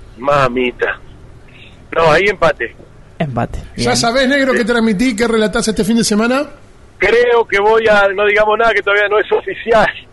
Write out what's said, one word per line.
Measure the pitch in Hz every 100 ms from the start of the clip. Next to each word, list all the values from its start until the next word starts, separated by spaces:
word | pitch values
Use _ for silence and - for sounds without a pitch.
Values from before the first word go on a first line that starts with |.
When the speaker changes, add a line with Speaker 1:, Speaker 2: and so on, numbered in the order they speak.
| - -
Speaker 1:
Mamita. | 135 143 131 123 123 120 110 - - - - - - - - - - 165
No, | 165
ahí | 156 202
empate. | 190 160 - 117 - - - - -
Speaker 2:
Empate. | 156 110 - - - -
Speaker 3:
¿Ya | 240
Speaker 2:
Bien. | 247
Speaker 3:
sabés, | 233 247 254
negro, | 285 269
qué | 240 226
transmití, | 240 226 190 254 208
qué | 233
relatás | 226 214 233 220
este | 220
fin | 190 233
de |
semana? | 202 208 233 262 294 - - - - -
Speaker 1:
Creo | 190 233 240 233 226
que | 202
voy | 208 226 220
a, | 208 196
no | 190 208
digamos | 208 214 214
nada, | 226
que | 202
todavía | 196 202 208
no | 208
es | 190
oficial. | - 196 185 220 220 180 - -